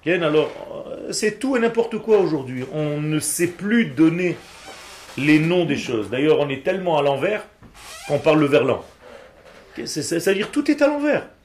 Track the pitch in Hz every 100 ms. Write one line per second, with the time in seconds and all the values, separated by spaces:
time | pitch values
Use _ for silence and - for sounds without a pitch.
0 | 151 180 160 151 147 - - - - -
1 | - - 214 214 262 262 226 233 226 214
2 | - 214 175 151 123 127 127 151 151 147
3 | 151 156 147 - 175 175 196 233 180 131
4 | 160 165 180 160 - - - - - -
5 | - - 143 156 156 180 160 139 110 117
6 | 98 123 151 151 143 135 160 190 180 156
7 | 143 139 160 214 - _ - - - -
8 | - 143 156 156 147 139 147 131 - -
9 | - - - - - - - - 226 -
10 | 147 165 165 196 208 - 294 294 285 294
11 | 294 226 - _